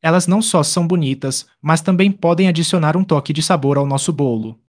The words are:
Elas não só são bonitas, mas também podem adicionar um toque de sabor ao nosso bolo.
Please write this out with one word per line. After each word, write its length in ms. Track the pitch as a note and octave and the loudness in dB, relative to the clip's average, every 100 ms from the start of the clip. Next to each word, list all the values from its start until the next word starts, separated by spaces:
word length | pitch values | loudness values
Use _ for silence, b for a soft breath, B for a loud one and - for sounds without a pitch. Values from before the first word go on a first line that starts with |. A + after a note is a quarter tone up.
Elas 240 | D#3+ F3 F3 | 2 0 2
não 160 | G3 | 0
só 200 | A3+ F3 | 2 0
são 240 | D3 - E3+ | 0 -2 0
bonitas, 600 | F3+ C#3+ C3+ C3+ C3+ - _ | 0 0 -2 -4 -8 -10 _
mas 180 | D3 D#3+ | 0 0
também 300 | D#3+ F3+ G3 | 2 2 2
podem 380 | G3 E3+ E3+ F#3+ | 2 0 2 2
adicionar 500 | E3 E3 F#3 D#3 E3 | 2 0 0 0 0
um 60 | |
toque 280 | F#3+ D3+ - | 0 0 0
de 80 | D3+ | -4
sabor 380 | D#3 F3+ C#3 C#3 | 0 0 2 0
ao 80 | C#3+ | 0
nosso 260 | C3+ - | -2 -2
bolo. 460 | D3+ C#3 A#2 A2 A2+ | -2 0 -2 -6 -12